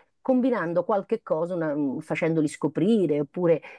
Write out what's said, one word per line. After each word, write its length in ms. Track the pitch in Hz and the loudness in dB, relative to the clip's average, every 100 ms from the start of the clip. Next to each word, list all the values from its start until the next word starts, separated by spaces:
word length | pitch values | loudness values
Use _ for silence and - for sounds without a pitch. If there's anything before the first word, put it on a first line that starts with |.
| _ _ - | _ _ 0
combinando 580 | 254 254 226 165 170 | 2 2 0 0 -2
qualche 380 | - 202 - 220 | 0 -2 -2 -4
cosa, 320 | - 160 170 | -2 -4 -2
una, 220 | 180 156 147 | -2 -2 -2
mm, 240 | 139 147 | -2 -4
facendoli 480 | - 156 160 160 151 | -6 -2 0 0 0
scoprire 720 | - 151 - 190 226 165 147 | -2 -4 0 2 2 2 0
oppure 420 | 143 180 175 160 - | -2 0 2 2 -2